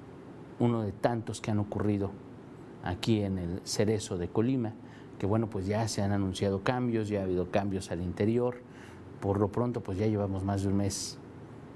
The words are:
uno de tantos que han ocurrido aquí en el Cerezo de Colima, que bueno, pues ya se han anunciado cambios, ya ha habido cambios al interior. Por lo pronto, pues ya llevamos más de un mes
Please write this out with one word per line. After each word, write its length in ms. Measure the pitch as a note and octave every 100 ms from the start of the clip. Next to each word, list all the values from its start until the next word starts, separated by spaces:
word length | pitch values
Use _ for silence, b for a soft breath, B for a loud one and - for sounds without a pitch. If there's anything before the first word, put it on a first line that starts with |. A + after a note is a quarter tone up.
| - - - - - -
uno 220 | A#2+ A#2
de 100 | G#2
tantos 480 | - B2+ A#2 A2+ G#2+
que 100 | -
han 80 | G#2+
ocurrido 540 | G#2 G2+ G2+ G2+ G2 - - - - - - -
aquí 380 | - F#2+ - G#2+
en 160 | G2+ F#2+
el 220 | E2+ F#2
Cerezo 540 | - - G#2 G#2+ - F2+
de 100 | F2
Colima, 440 | - A#2 C3+ G#2+ - B B B -
que 80 | F#2+
bueno, 240 | A2 A2+
pues 160 | G#2 F#2
ya 220 | G#2 A2
se 120 | -
han 120 | G2
anunciado 500 | G2+ F#2+ F#2 G2+ F#2+
cambios, 460 | - B2+ B2 A2+ G#2
ya 120 | G#2
ha 40 |
habido 260 | F#2+ F2+ F2
cambios 400 | G#2 G2+ F#2+ -
al 100 | E2+
interior. 580 | F2+ E2 G#2 A#2 B2 B2 - B B B - -
Por 200 | G2 G2+
lo 80 | G2+
pronto, 340 | A2+ B2 A#2
pues 160 | G2+ F#2
ya 80 | A2
llevamos 380 | G#2+ G2+ F#2+
más 180 | G2 G2+
de 60 | G2
un 80 | G2
mes 420 | G2+ - - - - - - - -